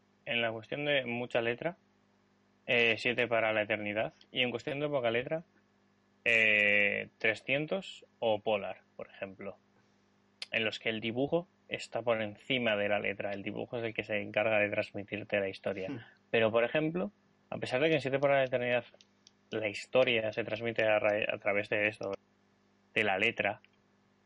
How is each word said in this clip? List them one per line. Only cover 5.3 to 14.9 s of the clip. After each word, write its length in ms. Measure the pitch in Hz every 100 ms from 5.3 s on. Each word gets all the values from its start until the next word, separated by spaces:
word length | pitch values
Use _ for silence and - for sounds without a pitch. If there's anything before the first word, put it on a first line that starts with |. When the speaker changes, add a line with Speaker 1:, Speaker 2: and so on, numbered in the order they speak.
| 160 - _ _ _ _ _ _ _
Speaker 1:
eh, 840 | - 113 110 107 104 104 101 101 104 _
trescientos 880 | 110 107 - 139 156 190 - - - _
o 220 | 117 104
Polar, 380 | 113 104 95 - _ -
por 120 | -
ejemplo, 480 | - 98 95 98 - _ _ _ _ _ _ _ _ -
en 120 | 113
los 140 | 110 -
que 100 | 117
el 120 | 110
dibujo 480 | 113 113 143 165 175 _ _
está 340 | 117 - 120
por 180 | 117 110
encima 540 | 107 104 - 131 117 104
de 120 | 104
la 100 | 104
letra. 340 | 104 101 101
El 100 | 101
dibujo 340 | 98 113 113 123
es 60 |
el 100 | 113
que 100 | 110
se 160 | - 104
encarga 380 | 104 110 110 107
de 120 | 104
transmitirte 680 | 107 104